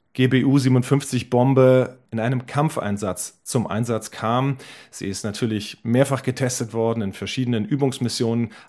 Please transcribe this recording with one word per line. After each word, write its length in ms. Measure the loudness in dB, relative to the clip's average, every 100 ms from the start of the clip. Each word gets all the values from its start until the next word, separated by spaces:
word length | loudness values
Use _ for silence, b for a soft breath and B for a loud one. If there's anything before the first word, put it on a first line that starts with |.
| _
G 160 | 0 2
B 160 | 4
U 140 | 4 4
siebenundfünfzig 720 | 4 2 2 0 0 -6 0
Bombe 680 | 2 4 6 6 6 4 -4 _
in 100 | -4
einem 260 | -2 -2 -4
Kampfeinsatz 960 | -2 -2 -2 -4 -2 -4 -6 -8 -12
zum 220 | -4 -2 -2
Einsatz 440 | -2 -2 -4 -6
kam. 460 | -6 -2 0 0 -2 B B B
Sie 180 | -10 -8
ist 160 | -6
natürlich 520 | -8 -4 -4 -4 -6 -10
mehrfach 400 | 0 2 2 0
getestet 500 | -2 -2 -2 -4 -6
worden, 300 | -2 -2 -2
in 100 | -4
verschiedenen 540 | -6 -8 -4 -2 -2 -2
Übungsmissionen 840 | 0 -2 -2 -4 -2 -2 -2 -4 B